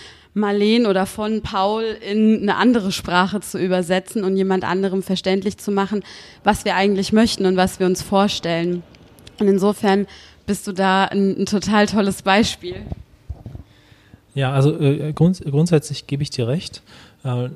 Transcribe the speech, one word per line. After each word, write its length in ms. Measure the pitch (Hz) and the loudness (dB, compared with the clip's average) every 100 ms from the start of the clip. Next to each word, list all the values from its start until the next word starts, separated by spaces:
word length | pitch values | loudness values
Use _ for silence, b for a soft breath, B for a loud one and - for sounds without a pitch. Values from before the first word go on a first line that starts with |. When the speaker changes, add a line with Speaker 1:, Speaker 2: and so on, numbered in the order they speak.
| B B B | B B B
Speaker 1:
Marleen 520 | - 208 202 208 233 226 | -4 0 2 4 4 4
oder 200 | 190 196 | 2 0
von 360 | - 214 220 | -4 -4 -4
Paul 420 | 220 208 196 220 | -4 -2 0 0
in 580 | 226 214 - 208 220 220 | -4 -8 -4 2 2 2
eine 140 | 202 185 | 2 2
andere 340 | 233 233 196 | 4 2 0
Sprache 480 | - - 175 185 202 | -6 -2 0 0 -2
zu 180 | - 180 | -6 -4
übersetzen 680 | 185 185 175 185 185 226 | 0 0 0 -2 -2 -4
und 120 | 190 190 | 0 0
jemand 280 | 190 185 | 2 0
anderem 380 | - 180 196 190 | 0 -2 -2 -2
verständlich 560 | 185 190 - 190 196 - | -2 -4 0 -2 -2 -6
zu 120 | - | -4
machen, 320 | 196 196 208 - B B B | -2 -2 -4 -6 B B B
was 220 | - 214 | 0 0
wir 100 | 214 | 0
eigentlich 380 | 180 196 190 190 | 0 2 0 2
möchten 340 | 214 226 - 190 | 4 2 2 0
und 100 | 185 | 2
was 220 | 185 - | 0 0
wir 80 | 185 | 0
uns 160 | 180 | 0
vorstellen. 800 | - 196 202 - 165 170 170 175 165 - - _ - - | 0 0 0 -2 -4 -2 -2 -4 -8 -20 -20 _ -16 -2
Und 80 | 208 | 2
insofern 580 | 196 196 208 214 196 196 B B B - | 4 2 0 2 2 0 B B B -6
bist 200 | 202 - | -6 -6
du 60 | |
da 320 | 185 190 190 | -2 0 2
ein, 360 | 196 202 196 - | 0 0 0 0
ein 40 | 196 | -2
total 400 | 208 - 214 208 | -2 2 2 2
tolles 360 | 202 196 185 | 2 0 -2
Beispiel. 600 | 196 190 226 - 175 185 214 - - _ - - - - b b b b b b _ | 2 2 2 -2 -12 -12 -12 -14 -16 _ -16 -16 -14 -18 b b b b b b _
Speaker 2:
Ja, 180 | 139 131 | -4 -2
also, 260 | 139 139 160 | 2 2 2
äh, 320 | 143 143 147 | 0 0 -2
grunds-, 300 | 151 165 185 156 | 2 2 2 -2
grundsätzlich 580 | 139 170 156 - 139 - | 0 4 2 0 -10 -8
gebe 140 | 139 | -6
ich 60 | 143 | -6
dir 180 | - 117 | -4 -2
recht. 340 | 151 - - _ B B B | -2 -6 -16 _ B B B
Äh, 240 | 131 123 127 | -6 -4 -4